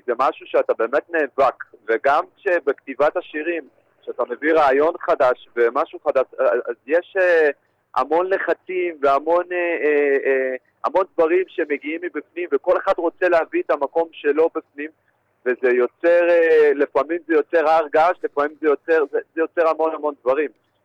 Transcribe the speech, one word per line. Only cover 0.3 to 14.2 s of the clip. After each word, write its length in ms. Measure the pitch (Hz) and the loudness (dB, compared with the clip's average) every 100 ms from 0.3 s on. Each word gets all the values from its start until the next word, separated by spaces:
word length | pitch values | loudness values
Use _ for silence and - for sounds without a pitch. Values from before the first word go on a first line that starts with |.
| - - | -4 -4
שאתה 260 | 156 131 | -2 0
באמת 360 | 127 113 143 - | 0 0 -2 -2
נאבק, 540 | 170 143 - 131 - - - - | -2 -2 0 0 0 -10 -14 -4
וגם 360 | 113 135 151 185 _ | -2 2 0 -2 _
כשבכתיבת 800 | 196 175 - 131 - 131 147 180 | -2 -2 -2 -4 -8 -2 0 0
השירים, 500 | - 156 156 170 139 _ _ _ | -8 -8 -6 -8 -10 _ _ _
כשאתה 220 | - 113 120 | -14 -8 -6
מביא 240 | 120 151 | -4 0
רעיון 400 | 160 143 135 156 175 | 2 2 2 0 -2
חדש 480 | - 160 131 120 - - | -4 0 2 0 -6 -2
ומשהו 440 | 117 131 165 - | 0 0 -4 -4
חדש, 260 | 151 131 127 - | -2 -2 -2 -2
אה, 60 | 131 - - | -2 -2 -4
אז 100 | 120 - | -10 -2
יש, 280 | 165 175 196 | -2 -2 -2
אה, 280 | 180 165 151 139 _ _ _ - | 2 4 2 0 _ _ _ -4
המון 340 | 131 160 185 | 0 0 0
לחצים 680 | 190 - 160 - 185 175 156 | -2 -2 -4 -6 -6 -6 -2
והמון, 420 | 139 139 151 170 175 | 0 0 0 -2 -2
אה, 60 | 180 | -4
אה, 600 | 170 156 143 147 143 139 - | -2 -2 0 2 2 2 0
אה, 300 | 135 131 127 - _ 120 | 0 -2 -6 -12 _ -4
המון 200 | 160 190 | -2 -2
דברים 300 | - 160 180 185 | 0 2 2 -2
שמגיעים 520 | - 151 143 147 165 | -6 -4 -6 -6 -10
מבפנים, 460 | 175 151 - 165 175 | -8 -10 -12 -12 -4
וכל 260 | 139 - 185 | -4 0 -2
אחד 160 | - 190 | 0 -2
רוצה 320 | 165 - 180 | -4 -2 0
להביא 320 | 170 160 170 180 | 0 0 -4 -2
את 60 | |
המקום 360 | 156 139 165 165 | -4 -2 -4 -6
שלו 380 | - | -4